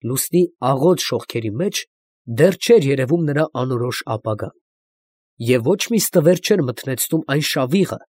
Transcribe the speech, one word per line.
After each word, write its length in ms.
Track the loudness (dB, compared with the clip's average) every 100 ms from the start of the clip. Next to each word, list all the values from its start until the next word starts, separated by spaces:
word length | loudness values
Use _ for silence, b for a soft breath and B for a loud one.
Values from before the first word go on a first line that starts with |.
Լուսնի 400 | -6 -6 -2 0 0 _
աղոտ 440 | -2 2 2 2
շողքերի 480 | 0 -6 -4 -6 -6
մեջ 300 | -4 -4 -6 -10 _ _ _ -10
դեռ 300 | 2 2 2
չէր 300 | 4 4 6
երևում 400 | 0 0 0 0
նրա 180 | 0 -2
անորոշ 480 | -2 -4 -2 -4 -6
ապագան, 520 | -6 -6 -4 -6 -8 _ _ _ _ _ _ _ _ _
և 280 | 0 2 2
ոչ 140 | -2
մի 160 | 0 0
ստվեր 400 | 2 2 4 2
չէր 220 | 2 0
մթնեցնում 640 | 0 -4 -8 -6 -2 -4 -2
այն 180 | -2
շավիղը 560 | -2 -2 0 2 0 -4 _